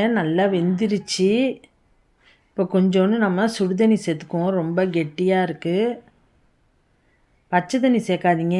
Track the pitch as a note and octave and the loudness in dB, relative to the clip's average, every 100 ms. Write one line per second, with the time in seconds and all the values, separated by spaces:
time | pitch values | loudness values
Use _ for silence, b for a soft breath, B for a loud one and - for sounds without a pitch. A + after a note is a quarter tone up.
0 | A3 A3 D#3+ E3+ G3+ F#3 F3 F#3 G#3+ G3+ | 0 0 0 0 0 2 0 0 -2 -2
1 | - - F#3+ A3+ C4 G3+ - _ _ _ | -4 -2 0 2 0 -4 -14 _ _ _
2 | _ _ b b b - F#3 F#3 F#3+ F#3+ | _ _ b b b -6 -2 2 2 2
3 | F#3+ A3+ G#3 F#3 A3 A3+ F#3 F#3 A3 A3 | 2 2 0 0 -2 -2 -2 2 2 2
4 | - D3+ - E3+ F3+ F#3+ E3 F3 F#3+ E3 | 0 -6 -4 -4 -2 -2 -2 -2 0 -2
5 | D3+ D3+ F#3 F#3+ F3+ D3 E3 F#3 A#3 A#3 | -4 -2 0 0 0 -4 -4 -2 -2 -4
6 | - _ _ _ _ _ _ _ _ _ | -14 _ _ _ _ _ _ _ _ _
7 | _ _ _ _ _ F3+ F3 C4 C4 A#3+ | _ _ _ _ _ -2 0 0 2 0
8 | - F3+ F3+ E3+ E3+ F3+ | 0 0 2 2 0 0